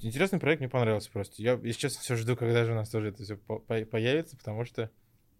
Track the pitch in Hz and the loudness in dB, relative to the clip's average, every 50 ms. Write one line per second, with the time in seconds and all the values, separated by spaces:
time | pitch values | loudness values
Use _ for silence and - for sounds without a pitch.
0 | - 113 110 135 190 196 - 165 - 139 165 147 135 127 - 127 120 110 110 104 | -4 -4 0 0 2 2 2 2 2 2 2 2 0 0 2 2 4 4 4 2
1 | - - - 101 98 - - - 107 120 127 113 92 113 113 - - 135 120 - | 0 -4 -6 -6 -6 -6 -6 -2 2 2 2 2 0 -2 -2 -2 -2 -4 -4 -4
2 | - - 127 113 113 117 123 117 120 117 117 117 117 113 113 113 107 110 - 110 | -4 -2 -2 0 0 0 0 2 2 4 4 4 4 4 2 0 -2 -2 -2 -2
3 | 107 107 98 - 104 98 107 101 - - 110 110 - - 117 113 107 107 - 113 | -2 -2 -4 -8 -10 -10 -10 -10 -8 -6 -6 -6 -4 -2 -2 -2 -2 -2 0 0
4 | 110 120 139 160 165 - - - - - 107 110 120 - - - 113 107 - _ | 2 2 2 2 0 -4 -10 -12 -8 -6 -4 -4 -6 -4 -4 -4 -6 -6 -8 _
5 | _ _ _ _ _ _ _ | _ _ _ _ _ _ _